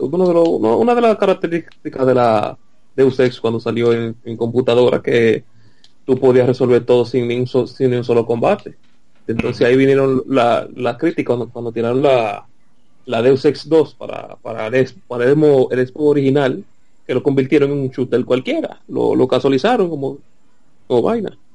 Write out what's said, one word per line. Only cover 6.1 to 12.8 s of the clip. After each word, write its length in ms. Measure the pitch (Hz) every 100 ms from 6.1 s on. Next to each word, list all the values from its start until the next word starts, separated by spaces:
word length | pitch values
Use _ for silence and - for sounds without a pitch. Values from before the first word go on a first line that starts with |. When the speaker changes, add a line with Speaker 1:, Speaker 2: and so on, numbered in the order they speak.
| 127
Speaker 1:
podías 280 | 131 127 123
resolver 380 | 127 127 120
todo 200 | 120 123
sin 220 | 117 131 120
ni 80 | 120
un 100 | 123
so-, 200 | 131 120
sin 240 | - 131
ni 60 | 123
un 80 |
solo 200 | 120 117
combate. 520 | 117 117 143 208 - - - - - - -
Entonces 340 | 113 123 -
Speaker 2:
Ujú. 60 | 120
Speaker 1:
ahí 60 | 131
vinieron 460 | 135 139 135 131 -
la, 400 | 131 117 95 - -
la 200 | 120 123
crítica 300 | 165 165 -
cuando, 140 | 123 113
cuando 220 | 117 120
tiraron 280 | 110 117 127
la, 460 | 143 127 107 101 - - - -